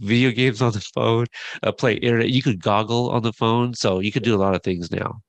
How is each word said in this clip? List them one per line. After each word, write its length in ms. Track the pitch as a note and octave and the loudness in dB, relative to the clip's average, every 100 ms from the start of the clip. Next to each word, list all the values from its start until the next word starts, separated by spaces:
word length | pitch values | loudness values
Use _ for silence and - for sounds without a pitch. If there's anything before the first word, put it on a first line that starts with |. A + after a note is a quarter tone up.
video 320 | G2+ A#2+ C3 | 0 2 2
games 280 | B2 B2+ A2 | 2 0 2
on 120 | B2 | 0
the 80 | G#2 | 0
phone, 460 | - - A2+ A2+ A#2+ - - - | -6 -2 0 2 -2 -6 -14 -4
uh, 80 | - | -4
play 220 | - C3 | 0 0
internet. 360 | G#2 A#2+ A#2 A#2 | 2 2 2 2
You 120 | B2+ | 2
could 180 | C3 G2 | 0 0
goggle 500 | A2 G#2 A2 A#2 B2 | 2 2 2 0 0
on 120 | A#2+ | 0
the 100 | A2+ | -2
phone, 420 | - A2+ A#2 B2 | 0 0 2 0
so 260 | A#2+ A2+ F#2 | -2 0 0
you 100 | G#2 | 0
could 140 | B2 | -2
do 100 | G#2+ | 0
a 80 | G#2 | 2
lot 120 | F#2+ F#2 | 2 0
of 60 | |
things 280 | - F2+ E2+ | -2 -4 -4
now. 300 | - - - | -6 -6 -8